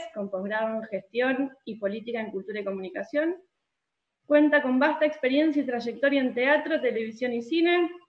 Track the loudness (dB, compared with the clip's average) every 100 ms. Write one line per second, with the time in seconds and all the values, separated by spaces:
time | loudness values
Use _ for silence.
0 | -10 -8 -6 -6 -4 -2 -2 -4 -6 -10
1 | -6 -2 0 0 -4 -6 -12 -6 -4 -4
2 | -6 -6 -6 -8 -8 -6 -6 -6 -8 -8
3 | -4 -2 0 -4 _ _ _ _ _ _
4 | _ _ 2 4 6 4 2 2 2 2
5 | 0 0 2 4 4 2 0 -2 -4 0
6 | 2 2 2 0 2 2 2 0 0 -2
7 | -6 -4 -4 -4 -2 2 4 4 0 -4